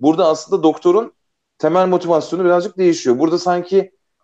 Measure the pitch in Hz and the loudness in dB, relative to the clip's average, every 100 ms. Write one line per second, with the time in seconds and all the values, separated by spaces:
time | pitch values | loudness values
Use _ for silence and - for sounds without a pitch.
0 | 139 165 170 156 - 190 160 165 180 185 | 0 2 0 -2 -4 -2 0 0 0 0
1 | - - _ _ _ _ 156 180 185 180 | -2 -10 _ _ _ _ -2 0 0 0
2 | 175 160 156 170 180 175 180 - 180 160 | 0 -2 -2 -2 0 0 -2 -2 0 0
3 | - 123 160 170 180 175 175 190 185 _ | 0 0 0 -2 -2 -4 -2 -2 -2 _
4 | _ _ | _ _